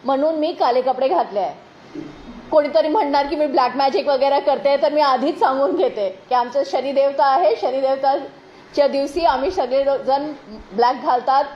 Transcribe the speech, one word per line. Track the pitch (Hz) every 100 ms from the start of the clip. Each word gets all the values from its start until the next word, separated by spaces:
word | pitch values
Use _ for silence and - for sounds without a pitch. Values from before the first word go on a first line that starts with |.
म्हणून | 247 269 302
मी | 320 311
काले | - 381 254
कपडे | 254 254 269
घातले | 311 226 196
आहे. | 170 147 - - - - 311 - - - -
कोणीतरी | 311 294 320 311
म्हणणार | 349 285 285 277
की | 311
मी | 302
ब्लॅक | 262 247 285
मॅजिक | 269 392 262
वगैरे | 269 277 277
करते, | 294 269 277 277
तर | 302
मी | 294
आधीच | 285 262 277 330
सांगून | 339 269 277 285
घेते | 247 233 196 - -
की |
आमचं | 247 240 269 277
शनिदेवता | 277 262 277 277 277 277
आहे. | 269 359 453
शनिदेवताच्या | 285 269 269 269 269 285 269 - - - - - 277
दिवशी | 277 277 349
आम्ही | 330 262 277
सगळे | 359 254 269
जण | 277 269 220 277 302 285 196 214 -
ब्लॅक | 190 240 247
घालतात | 285 247 269 269 285